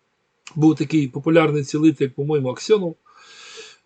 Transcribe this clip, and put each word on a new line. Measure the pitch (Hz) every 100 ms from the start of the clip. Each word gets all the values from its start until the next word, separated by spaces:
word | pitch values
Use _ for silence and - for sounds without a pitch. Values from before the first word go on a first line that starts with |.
| _ _ _ _ - -
був | 156 147
такий | 151 160 135
популярний | 143 151 165 156 147
цілитель, | 139 151 160 151 135
по-моєму, | 135 143 151 131
Аксьонов. | 120 - 214 175 160 _ _ - - - - - -